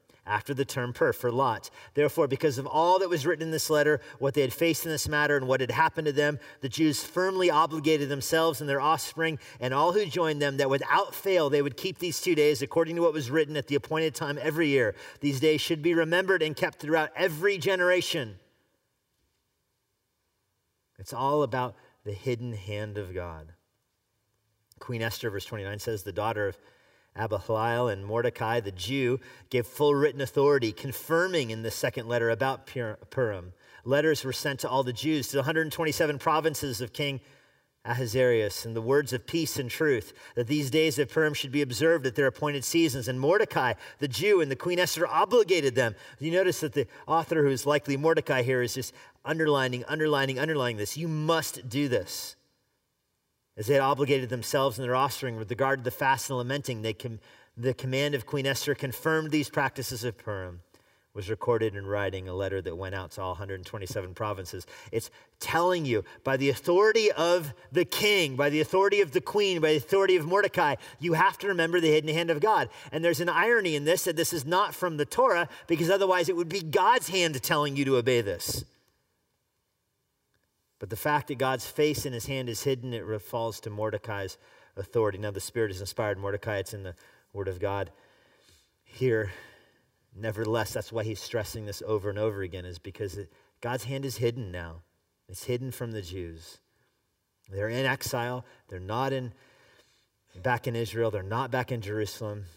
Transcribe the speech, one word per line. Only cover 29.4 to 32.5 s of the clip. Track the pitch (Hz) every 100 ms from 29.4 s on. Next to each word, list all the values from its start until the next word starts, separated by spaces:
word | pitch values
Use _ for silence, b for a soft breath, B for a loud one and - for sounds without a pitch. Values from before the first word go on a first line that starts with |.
| B
gave | 127 117
full | - 147
written | 143 147 131
authority, | 131 - 143 139 117
confirming | - 139 - - 165 185 175 120
in | 110
the | 113
second | - 131 135 113
letter | 120 117
about | 113 131